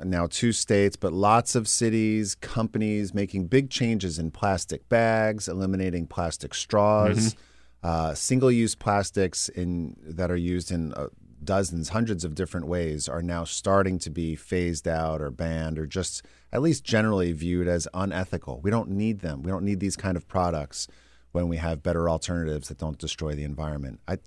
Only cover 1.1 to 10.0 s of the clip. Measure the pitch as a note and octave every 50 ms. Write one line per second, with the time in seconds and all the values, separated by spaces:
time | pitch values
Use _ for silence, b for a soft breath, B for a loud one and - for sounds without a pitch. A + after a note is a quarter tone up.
1.1 | D#2+ F#2 G2 G#2 A2 A#2+ A#2+ - - B2+ A2 - - - A#2+ A2+ A2 A2+ A2 A2
2.1 | G#2+ A2 G#2+ G2 - - - - - A#2 A2 A2 - A2 A2 G#2+ G#2+ G#2 G#2 F#2+
3.1 | F2+ G2+ G2+ G2 - G2 F#2 E2+ - C3+ C#3 C3 - - B2 A2+ A2+ G#2 G2 F2+
4.1 | D#2+ D#2+ E2 D#2+ - - - G2+ F#2+ E2+ - - D#2+ C#2+ - - A#2+ A#2 A2+ A2+
5.1 | A2+ A2 A2 A2 G#2+ G#2+ G2+ - F2 F#2 F#2+ F#2+ F#2+ F#2+ F#2 F#2 E2+ F2 E2+ D#2
6.1 | - - F2 E2 - - - - - - - - - G#2+ G2+ G#2 G#2+ G#2+ G#2 G#2+
7.1 | G#2+ G#2+ A2 A2+ - - - - - - - - - _ - E2+ E2 E2 D#2+ D#2+
8.1 | D2 - - - B2+ C3 B2+ C3 B2 A#2 A2+ G#2+ - - - A#2 G2+ G2+ G2 -
9.1 | - G2+ F#2+ F2+ - - - - - - F2+ F2 F2+ F2 E2 C#2 - -